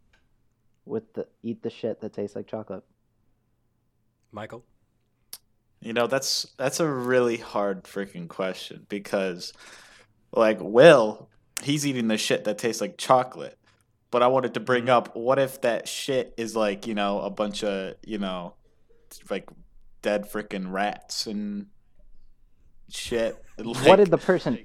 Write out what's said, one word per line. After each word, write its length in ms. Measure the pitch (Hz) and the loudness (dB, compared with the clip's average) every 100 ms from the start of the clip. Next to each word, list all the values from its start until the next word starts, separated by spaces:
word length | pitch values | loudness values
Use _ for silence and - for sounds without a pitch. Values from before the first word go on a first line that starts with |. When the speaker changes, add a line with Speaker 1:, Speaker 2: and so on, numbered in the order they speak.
| _ _ _ _ _ _ _ _ - | _ _ _ _ _ _ _ _ -8
Speaker 1:
with 260 | 110 - | -8 -8
the 140 | 110 - _ | -12 -12 _
eat 200 | 113 113 | -10 -8
the 80 | 117 | -10
shit 300 | - 113 - | -6 -8 -6
that 120 | 107 | -10
tastes 220 | - 101 - | -8 -8 -8
like 100 | 104 | -10
chocolate. 380 | 110 104 95 - _ _ _ _ _ _ _ _ _ _ _ _ _ _ | -10 -10 -14 -16 _ _ _ _ _ _ _ _ _ _ _ _ _ _
Speaker 2:
Michael? 320 | 107 110 120 _ _ _ _ _ _ - - _ _ _ _ | -14 -14 -14 _ _ _ _ _ _ -20 -20 _ _ _ _
Speaker 3:
You 100 | 113 | -6
know, 140 | 113 117 | -2 0
that's, 400 | 135 - - - - | 0 -2 -6 -6 -4
that's 240 | 131 - | -4 -2
a 60 | 160 | -2
really 500 | 131 123 127 120 113 | -2 2 4 2 0
hard 460 | - 110 101 95 | -4 -2 -2 -4
freaking 440 | - 98 98 87 85 | -8 -10 -10 -10 -12
question 580 | - 95 92 - - - | -6 -6 -6 -12 -16 -10
because, 640 | 101 101 101 95 87 - - - - - - _ _ _ | -10 -4 -2 -2 -6 -12 -16 -20 -20 -20 -20 _ _ _
like, 260 | - 110 110 | 2 2 2
Will, 680 | 87 113 165 139 107 104 - _ _ - | 2 10 10 10 6 -4 -14 _ _ -10
he's 240 | 139 147 143 | -4 -2 -2
eating 220 | 127 113 | -2 0
the 100 | 110 | 0
shit 260 | - - | 0 -2
that 140 | 107 101 | -2 -2
tastes 220 | 117 110 | -2 -2
like 160 | 101 - | -6 -4
chocolate. 600 | - 131 127 85 67 - _ _ _ _ _ | 4 4 4 -6 -14 -16 _ _ _ _ _
But 120 | 123 | 4
I 40 | 123 | 4
wanted 280 | 131 120 | 4 0
to 60 | - | -4
bring 240 | 107 123 | 0 0
Speaker 2:
Mm-hmm. 60 | 120 | 4
Speaker 3:
up, 240 | 123 - - | 2 2 -4
what 220 | 117 135 | 0 2
if 220 | 131 - | 0 0
that 260 | 123 113 - | -2 -2 -4
shit 460 | - - 131 - - | -10 -4 -2 -4 -6
is, 180 | 113 110 | -4 0
like, 300 | 104 98 117 | 0 -2 -4
you 80 | |
know, 260 | 104 101 101 | -2 0 -2
a 100 | 101 | -4
bunch 320 | 95 104 101 | -4 -4 -4
of, 300 | 104 98 95 - | -4 -4 -6 -12
you 140 | - 107 | -10 -6
know, 360 | 98 92 87 - _ _ _ - - - - | -6 -6 -10 -16 _ _ _ -20 -20 -18 -8
like, 180 | 95 - - - - - - | -8 -10 -20 -20 -20 -20 -6
dead 280 | 107 104 - | -2 -2 -2
freaking 400 | 107 107 98 92 | -8 -6 -8 -6
rats 540 | 95 104 - - - 113 | -2 -2 -4 -10 -8 -6
and 420 | 104 104 101 101 - _ - - - - - - _ - - - | -6 -6 -8 -12 -18 _ -20 -20 -20 -20 -20 -20 _ -20 -20 -16
shit? 520 | - - 117 113 - - - | -12 -6 -2 -4 -6 -16 -14
Speaker 1:
What 200 | 110 123 | -8 2
Speaker 3:
Like 140 | 143 196 | 8 8
Speaker 1:
did 120 | 190 | 8
the 80 | 160 | 2
person 400 | - 180 151 113 | 2 0 0 -4